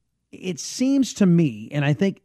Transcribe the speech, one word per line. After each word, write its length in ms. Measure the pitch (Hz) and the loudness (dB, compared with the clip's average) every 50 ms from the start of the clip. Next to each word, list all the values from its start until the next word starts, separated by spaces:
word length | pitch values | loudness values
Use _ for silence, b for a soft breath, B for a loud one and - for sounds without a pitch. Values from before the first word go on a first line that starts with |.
| _ _ _ _ _ _ | _ _ _ _ _ _
it 300 | - - - 185 175 - | -20 -12 -10 -10 -10 -10
seems 540 | - - - - 254 269 277 277 247 - - | -10 -10 -4 -2 0 2 2 2 0 0 2
to 120 | - 202 | 2 4
me, 420 | 180 170 170 165 139 110 104 110 - | 4 6 4 4 2 -2 -6 -12 -6
and 120 | - 147 139 | -4 -2 0
I 100 | 143 143 | 0 0
think 280 | - 196 196 - _ | 2 0 -2 -2 _